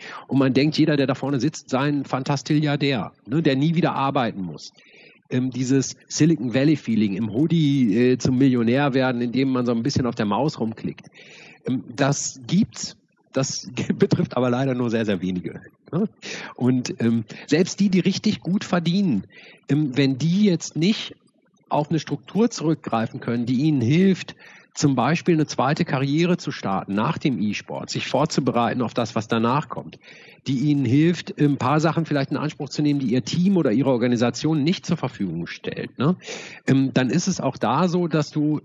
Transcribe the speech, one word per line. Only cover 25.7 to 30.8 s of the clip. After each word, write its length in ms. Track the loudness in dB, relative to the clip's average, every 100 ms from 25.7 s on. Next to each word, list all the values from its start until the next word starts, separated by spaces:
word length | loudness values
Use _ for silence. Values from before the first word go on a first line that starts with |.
| 0
Karriere 540 | -2 -2 0 0 2 0
zu 120 | -4
starten 440 | -6 -4 -4 -2
nach 240 | -2 -2 -2
dem 200 | -2 -2
E-Sport, 520 | -2 -4 -8 -10 -8
sich 160 | -8 -2
vorzubereiten 760 | 0 0 0 0 0 0 -2
auf 140 | -4
das, 200 | -2 -4
was 140 | -4 -2
danach 400 | 0 2 0 -2
kommt, 300 | -10 -14 -16 -20 -20 -20 -12 -4
die 140 | 0 2
ihnen 160 | 2